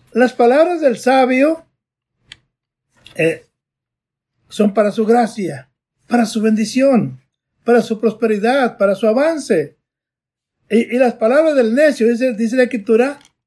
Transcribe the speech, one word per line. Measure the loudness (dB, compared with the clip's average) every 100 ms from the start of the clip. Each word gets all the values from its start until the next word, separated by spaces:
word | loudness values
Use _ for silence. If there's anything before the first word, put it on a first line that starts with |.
| _
Las | 0 0
palabras | 2 2 4 2 2
del | -2 0
sabio, | 0 2 2 2 0 -2 _ _ _ _ _ _ _ -20 _ _ _ _ _ _ _
eh, | -2 -2 -2 _ _ _ _ _ _ _ _ _ _ _
son | -2 0
para | 0 0
su | -2 0
gracia, | 0 0 -4 -10 -10 -16 _ _ _ -4
para | -2 0
su | -2
bendición, | 0 0 -2 0 2 2 -2 -8 _ _ _ _
para | 0 0
su | 0 -2
prosperidad, | -4 -2 -2 -2 0 0 -2 0
para | -2 0
su | 0
avance. | 0 0 -2 -2 -2 -2 -10 _ _ _ _ _ _ _ _ _
Y, | -2 0 0
y |
las | -2
palabras | 0 0 2 2
del | 0 0
necio, | 2 0 2 0
dice, | 0 -2
dice | -2 -2 0
la |
Escritura, | -2 -2 -2 0 0 -4 _ _